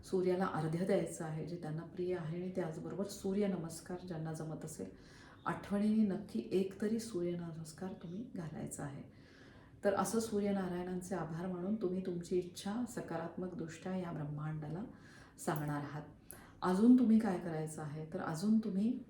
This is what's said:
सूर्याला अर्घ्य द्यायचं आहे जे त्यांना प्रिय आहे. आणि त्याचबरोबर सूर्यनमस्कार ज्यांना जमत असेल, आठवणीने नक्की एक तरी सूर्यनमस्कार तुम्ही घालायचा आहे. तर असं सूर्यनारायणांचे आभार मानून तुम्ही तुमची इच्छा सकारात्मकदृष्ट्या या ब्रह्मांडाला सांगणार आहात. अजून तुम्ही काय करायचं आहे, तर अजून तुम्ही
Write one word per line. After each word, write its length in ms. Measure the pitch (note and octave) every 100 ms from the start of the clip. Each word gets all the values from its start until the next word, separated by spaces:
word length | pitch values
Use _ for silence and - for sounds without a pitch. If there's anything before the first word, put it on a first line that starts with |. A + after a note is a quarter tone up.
सूर्याला 420 | - F#3 F#3 F3+ F#3+
अर्घ्य 400 | D#3 D#3 E3+ F3+
द्यायचं 400 | F#3+ E3 - D#3+
आहे 200 | D#3 D3+
जे 100 | E3+
त्यांना 280 | D#3 D#3
प्रिय 340 | E3 - F3+ F3+
आहे. 240 | D#3 E3+
आणि 100 | F#3 F#3
त्याचबरोबर 520 | E3+ D#3 - E3+ G3
सूर्यनमस्कार 960 | - G3 F#3+ G3 F3 E3 - - F3+ -
ज्यांना 260 | D#3+ D#3+
जमत 320 | D#3 D#3 D#3+ D#3+
असेल, 240 | - F#3+ - - - - - -
आठवणीने 720 | F3+ - G3+ G#3 A3 G#3+ F3+
नक्की 340 | - A3 -
एक 300 | F#3 F#3+ -
तरी 180 | G#3 A3+
सूर्यनमस्कार 920 | - F3+ F3 F3 E3+ D#3+ D#3+ - F#3+
तुम्ही 320 | - E3+ F3+ B3 G3
घालायचा 480 | D#3 - D3 -
आहे. 200 | D3 C3+ - - - - - - - -
तर 100 | G3+
असं 260 | - G3 A3+
सूर्यनारायणांचे 960 | A3 G#3 G3+ G3 F3+ F3 F3+ F#3 F3+ F3
आभार 320 | D#3 D#3+ F#3
मानून 280 | F3 F#3 A3
तुम्ही 300 | F3+ F#3 F#3
तुमची 320 | F3 E3+ F#3
इच्छा 480 | F3+ - G3+ A3 A#3+
सकारात्मकदृष्ट्या 1040 | - - E3 E3 - F3+ E3+ E3 - F#3 F#3
या 160 | E3+
ब्रह्मांडाला 720 | D#3 D3 D3 D3+ D#3 D3+ E3 C4 - - - - - -
सांगणार 360 | D#3 D3 D3
आहात. 220 | C#3+ D3 - - - - - -
अजून 380 | F3 F#3 A#3 B3+
तुम्ही 200 | A3+ A3
काय 200 | G#3+ F3
करायचं 420 | F3 D#3+ D#3 -
आहे, 240 | D3+ D3+ D#3+
तर 60 | F#3
अजून 400 | - D#3+ G3+ A3
तुम्ही 400 | A3 F#3 A3 B3+ -